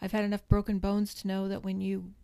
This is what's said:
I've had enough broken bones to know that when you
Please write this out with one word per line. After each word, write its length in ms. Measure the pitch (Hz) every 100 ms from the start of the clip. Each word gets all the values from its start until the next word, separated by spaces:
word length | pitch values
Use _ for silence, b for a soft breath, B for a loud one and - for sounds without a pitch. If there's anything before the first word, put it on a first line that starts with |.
I've 100 | 190
had 140 | 214 208
enough 220 | 202 -
broken 300 | 208 208 196
bones 360 | 196 208 208 -
to 120 | 196
know 200 | 190 196
that 160 | 196
when 180 | 190 190
you 300 | 190 190 185 202